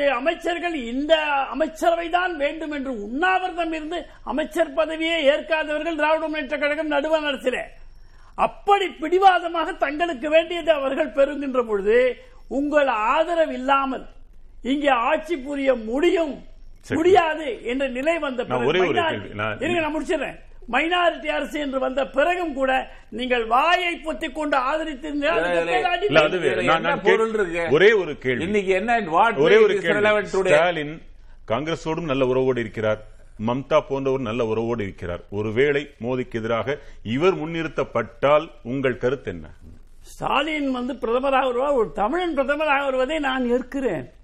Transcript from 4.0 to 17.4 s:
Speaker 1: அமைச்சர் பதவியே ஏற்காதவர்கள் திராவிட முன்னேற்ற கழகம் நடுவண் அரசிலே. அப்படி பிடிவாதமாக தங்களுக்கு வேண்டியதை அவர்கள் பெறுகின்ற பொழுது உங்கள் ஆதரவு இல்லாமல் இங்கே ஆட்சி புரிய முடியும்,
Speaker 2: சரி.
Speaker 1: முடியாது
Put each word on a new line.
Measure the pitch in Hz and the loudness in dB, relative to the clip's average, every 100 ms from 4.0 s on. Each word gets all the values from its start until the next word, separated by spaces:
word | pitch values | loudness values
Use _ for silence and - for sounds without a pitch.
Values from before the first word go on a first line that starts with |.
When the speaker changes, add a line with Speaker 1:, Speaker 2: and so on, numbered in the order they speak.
| - - | -8 -12
Speaker 1:
அமைச்சர் | - 254 311 339 320 | -6 -4 -2 0 0
பதவியே | 285 311 320 320 330 | 0 -2 -2 -2 2
ஏற்காதவர்கள் | 277 302 - 320 311 302 311 311 | 2 2 2 -2 -2 -4 -4 0
திராவிட | 302 311 | 0 0
முன்னேற்ற | 311 311 254 294 | -2 -6 -6 -2
கழகம் | 285 302 311 | -2 -2 -2
நடுவண் | 285 311 311 294 | -2 2 0 0
அரசிலே. | 262 254 214 147 - - - - - - - | -4 -2 -4 -6 -14 -20 -20 -20 -20 -14 -2
அப்படி | - - - 403 349 240 | -2 -2 2 2 2 -4
பிடிவாதமாக | 311 359 392 349 339 339 320 370 | -2 4 6 6 2 -2 -4 -2
தங்களுக்கு | 294 302 349 262 302 | -2 0 -2 -2 2
வேண்டியதை | 320 339 349 320 | 2 2 0 2
அவர்கள் | 294 269 269 311 277 | 2 2 0 0 2
பெறுகின்ற | 277 277 277 254 | 0 0 -4 -2
பொழுது | 233 202 196 240 254 233 - - - | 0 0 2 4 2 0 -10 -20 -8
உங்கள் | 247 294 294 269 220 220 | -4 0 2 2 2 2
ஆதரவு | 302 330 339 302 | 2 2 2 0
இல்லாமல் | 254 254 277 269 262 - - - - - - | 0 0 2 0 -4 -8 -18 -20 -20 -20 -8
இங்கே | 226 285 285 247 | -4 0 2 2
ஆட்சி | 247 311 311 330 | 2 0 -2 -6
புரிய | 262 285 269 247 220 | -6 -2 0 0 0
முடியும், | 254 349 359 311 - - - - - | 0 2 2 0 -4 -14 -18 -18 -16
Speaker 2:
சரி. | - - | -4 0
Speaker 1:
முடியாது | 349 381 320 311 | 6 6 4 0